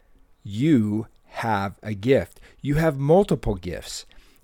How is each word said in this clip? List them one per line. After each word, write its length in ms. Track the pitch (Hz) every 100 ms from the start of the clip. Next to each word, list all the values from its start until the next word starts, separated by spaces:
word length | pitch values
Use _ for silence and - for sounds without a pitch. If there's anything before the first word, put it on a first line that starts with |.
| _ _ _ _
You 640 | 107 101 151 139 107 104 113 _
have 540 | _ - 113 104 98 -
a 120 | 107
gift. 460 | 101 113 131 85 - - _
You 160 | 135 147
have 220 | 160 135
multiple 580 | 139 180 208 147 - 98
gifts. 500 | 87 - - - - - - _